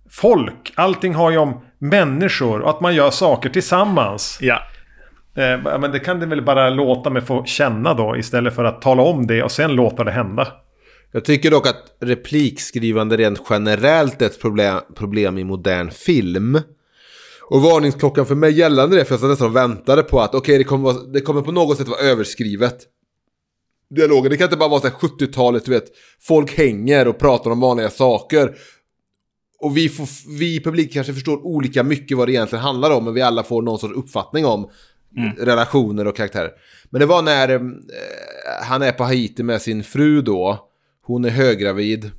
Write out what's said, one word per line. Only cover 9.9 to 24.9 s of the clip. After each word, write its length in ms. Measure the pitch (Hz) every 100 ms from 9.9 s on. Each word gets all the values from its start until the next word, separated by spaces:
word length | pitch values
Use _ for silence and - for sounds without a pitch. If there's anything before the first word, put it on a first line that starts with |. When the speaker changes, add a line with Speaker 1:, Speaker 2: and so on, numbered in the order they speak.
| -
Speaker 1:
det 60 | 107
hända. 380 | 110 104 110 131 - _ _ _ _ _
Speaker 3:
Jag 120 | 120
tycker 260 | 127 147 156
dock 160 | 147 131
att 160 | - - _
replikskrivande 1160 | 120 123 - 151 135 - - 123 113 110 107 113
rent 260 | 107 101 -
generellt 720 | 107 107 104 135 160 143 -
är 40 | 117
ett 140 | -
problem, 400 | 113 104 101 92 - -
problem 420 | 104 104 98 95
i 60 |
modern 460 | 92 95 92 90 87
film. 720 | - - 151 92 92 110 151 156 _ _ _ _ - - - -
Och 120 | 135
varningsklockan 640 | 160 160 147 143 147 143 127
för 80 |
mig 180 | 143 156
gällande 440 | 151 165 135 147 185
det, 80 |
för 80 | 135
jag 60 | 127
satt 100 | 135
nästan 160 | 131 117
och 80 | 120
väntade 460 | 123 101 - 147
på 180 | 151 131
att, 140 | 107
okej, 240 | 131 139 143
det 60 |
kommer 280 | 143 135 135
vara, 100 | 127 131
det 80 | 135
kommer 220 | 139 147
på 100 | 147
något 260 | 175 156 139
sätt 100 | 120
vara 120 | 117
överskrivet. 760 | 139 117 104 - 110 101 120 123 _ _ _ _ _ _ _ _ _ _ _
Dialogen, 400 | 139 151 139 131
det 60 | 147
kan 80 |
inte 120 | 180 156
bara 120 | 156
vara 120 | 143
så 60 |
här 80 | 131